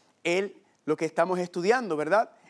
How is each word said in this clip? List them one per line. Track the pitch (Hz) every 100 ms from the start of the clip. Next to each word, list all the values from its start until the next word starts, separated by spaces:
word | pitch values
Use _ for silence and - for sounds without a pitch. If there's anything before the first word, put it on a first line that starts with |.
| _ _
él, | 170 180 202 - _ _
lo | 139 151
que |
estamos | 160 170 175 180
estudiando, | 180 175 185 247 220 151
¿verdad? | 151 202 247 _ _